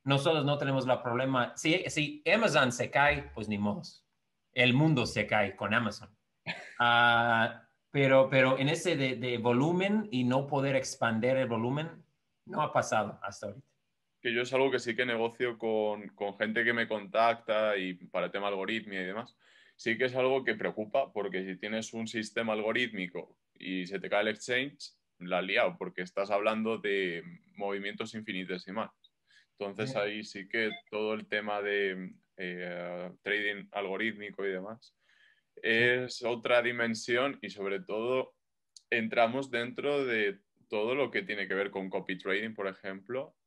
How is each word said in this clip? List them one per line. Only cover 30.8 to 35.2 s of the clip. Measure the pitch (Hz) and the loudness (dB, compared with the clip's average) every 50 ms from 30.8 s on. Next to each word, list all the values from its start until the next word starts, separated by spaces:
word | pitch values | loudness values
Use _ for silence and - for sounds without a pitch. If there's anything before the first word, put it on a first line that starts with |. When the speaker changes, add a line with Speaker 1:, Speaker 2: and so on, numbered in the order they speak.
| - - | -12 -8
Speaker 2:
todo | 107 104 107 107 110 | -6 -4 -2 -2 -2
el | 107 98 | -4 -4
tema | - 107 104 107 104 104 104 | -4 -4 -4 -2 -2 -4 -2
de, | 101 101 101 101 101 95 92 92 92 90 - _ _ _ _ | -2 0 0 0 0 -2 -2 -4 -8 -12 -14 _ _ _ _
eh, | - 95 90 90 90 90 87 87 87 87 87 90 90 90 90 92 _ | -10 -10 -8 -8 -8 -8 -8 -8 -8 -8 -8 -8 -8 -10 -12 -12 _
trading | - 98 104 104 104 104 101 101 92 - | -4 -2 -2 0 -2 -2 -4 -6 -10 -10
algorítmico | - 101 98 92 98 98 110 113 104 104 104 101 92 - 98 | -6 -6 -4 -4 -4 -2 -2 -4 -4 -6 -12 -12 -8 -4 -4
y | 98 | -4
demás | 92 92 95 104 117 120 _ - _ _ _ _ _ _ | -4 -4 -6 -10 -14 -16 _ -20 _ _ _ _ _ _